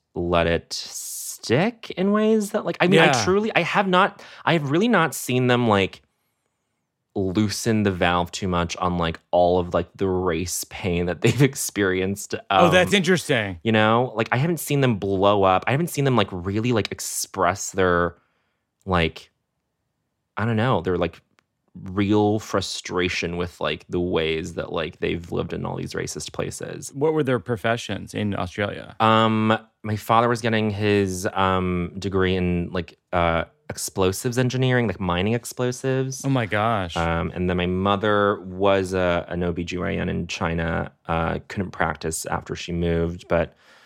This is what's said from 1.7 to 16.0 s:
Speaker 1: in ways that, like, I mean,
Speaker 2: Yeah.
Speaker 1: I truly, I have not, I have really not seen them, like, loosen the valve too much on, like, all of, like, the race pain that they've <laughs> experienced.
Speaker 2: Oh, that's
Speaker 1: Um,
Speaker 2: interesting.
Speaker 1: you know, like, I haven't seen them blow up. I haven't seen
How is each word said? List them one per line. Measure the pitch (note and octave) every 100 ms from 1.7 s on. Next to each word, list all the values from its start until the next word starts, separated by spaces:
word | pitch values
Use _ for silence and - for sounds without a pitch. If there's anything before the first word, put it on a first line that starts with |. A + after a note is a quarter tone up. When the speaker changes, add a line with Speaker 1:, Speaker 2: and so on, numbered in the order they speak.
| A#3+ -
Speaker 1:
in | - F#3+
ways | G#3 G#3+ A3 G3+
that, | G#3+
like, | - E3
I | F3+
mean, | E3+
Speaker 2:
Yeah. | D#3+ B2+
Speaker 1:
I |
truly, | G#2+ F#3+ G#3+ D#3+
I |
have | E3 F3 G3
not, | F3+ G3+ - - -
I | -
have | E3 C#3+
really | D#3 A#3
not | G#3 D#3+ -
seen | - B2+ B2
them, | B2 A#2+
like, | G2+ F#2 - _ _ _ _ _ _ _ _ _ _ _
loosen | G#2 F#2+ F2+ G#2+ - A#2 A2
the | G2+
valve | F2+ F2+ F2+ F2+
too | - G2
much | F2+ E2+ -
on, | F2+ F2
like, | E2 E2 _
all | F2 F2 F2+
of, | F2
like, | F2 E2+ -
the | G2
race | F#2 F2+ E2 F2+ - -
pain | - G2 F2 F2
that | E2+
they've | A#2+ A#2
<laughs> |
experienced. | C3+ C3+ - - G2 F#2 F#2+ G2 - - -
Speaker 2:
Oh, | G2 F3
that's | F3+ F3+
Speaker 1:
Um, | G3+
Speaker 2:
interesting. | E3+ F3+ - C3 G#2 F2
Speaker 1:
you | A2+
know, | A2 G#2+ A2+ B2+ A2
like, | A2+
I | B2
haven't | D#3+ F3
seen | - C#3+
them | C3 G#2
blow | G2 G2 G2 G#2
up. | G2 F#2 -
I |
haven't | C3 E3+
seen | -